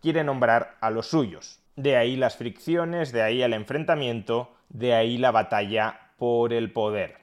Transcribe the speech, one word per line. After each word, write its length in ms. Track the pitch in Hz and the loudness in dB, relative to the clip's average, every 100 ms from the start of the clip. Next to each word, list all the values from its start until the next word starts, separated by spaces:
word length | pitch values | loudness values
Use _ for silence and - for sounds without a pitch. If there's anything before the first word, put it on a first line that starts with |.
quiere 200 | 165 160 | 0 0
nombrar 540 | 147 135 120 117 117 - | 0 2 4 4 2 -4
a 80 | 113 | -2
los 160 | 110 - | -2 -2
suyos. 500 | 165 120 78 - - _ - | 0 -2 -6 -18 -20 _ -4
De 200 | 139 127 | 2 4
ahí 200 | 117 131 | 2 2
las 200 | 123 - | -2 -2
fricciones, 720 | 117 98 - 170 170 175 151 | -10 -10 -4 -2 -2 -4 -4
de 120 | 117 | 0
ahí 180 | 110 120 | 0 2
el 140 | 123 | 0
enfrentamiento, 960 | 110 104 139 151 160 131 117 101 117 123 _ _ | -2 -4 -6 -2 -2 -2 -6 -2 -4 -4 _ _
de 240 | 117 123 | -6 2
ahí 240 | 117 113 120 | 2 2 2
la 140 | 127 | 2
batalla 800 | 113 104 107 104 110 110 - - _ | 2 2 -2 0 -2 -2 -4 -20 _
por 340 | 120 120 117 | 0 2 2
el 200 | 117 113 | 0 -4
poder. 460 | 117 107 107 85 - | -2 -2 -2 -4 -8